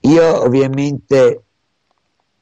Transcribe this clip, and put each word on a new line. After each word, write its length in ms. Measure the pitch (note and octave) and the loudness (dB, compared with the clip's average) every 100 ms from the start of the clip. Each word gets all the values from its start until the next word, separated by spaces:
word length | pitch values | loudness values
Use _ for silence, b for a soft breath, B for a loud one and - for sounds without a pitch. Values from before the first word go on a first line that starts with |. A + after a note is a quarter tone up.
Io 420 | C3+ E3 E3 D#3 | 2 2 2 0
ovviamente 1000 | A#2+ B2+ C3+ C3+ C#3+ C#3+ _ C3+ B2 A2+ _ _ _ _ _ _ _ _ _ _ | -2 0 -2 -2 -6 -8 _ 0 2 0 _ _ _ _ _ _ _ _ _ _